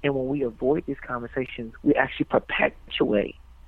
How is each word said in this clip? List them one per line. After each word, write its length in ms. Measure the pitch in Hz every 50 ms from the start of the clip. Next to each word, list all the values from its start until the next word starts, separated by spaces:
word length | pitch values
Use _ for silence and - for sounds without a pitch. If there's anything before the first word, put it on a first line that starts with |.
| -
And 120 | 143 139
when 140 | 135 131 131
we 140 | 139 147 131
avoid 420 | 120 110 - 131 127 147 156 151
these 140 | - 139 - -
conversations, 680 | - 127 120 120 120 - 131 127 123 - - 120 113 - - -
we 120 | 151 143
actually 320 | - 131 - - - 151
perpetuate 1080 | - - 123 - - - - - - - - - - - - 156 - 113 101 - - - - - - - - -